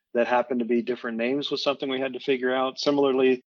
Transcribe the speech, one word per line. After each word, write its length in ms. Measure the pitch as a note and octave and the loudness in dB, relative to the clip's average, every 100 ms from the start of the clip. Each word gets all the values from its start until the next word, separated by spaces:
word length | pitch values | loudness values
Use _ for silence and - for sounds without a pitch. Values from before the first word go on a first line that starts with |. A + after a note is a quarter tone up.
| _ | _
that 140 | A#2+ A#2 | -2 2
happen 320 | B2 A#2+ B2+ | 2 0 -2
to 60 | A2+ | 0
be 160 | A#2+ | 0
different 360 | A#2 A#2+ A#2+ A2+ | 0 -6 -6 -4
names 340 | A#2+ C#3 C#3 | -2 -2 -4
was 100 | C#3+ | -4
something 280 | D3 C3+ C#3 | -2 -2 -4
we 100 | C3 | -4
had 140 | C3+ | -4
to 60 | B2+ | -6
figure 340 | - C3 B2+ C3 | -2 0 0 0
out. 240 | C3 B2+ | -2 -2
Similarly, 640 | - C#3+ C#3 C3 C3 B2+ | 0 2 4 4 4 2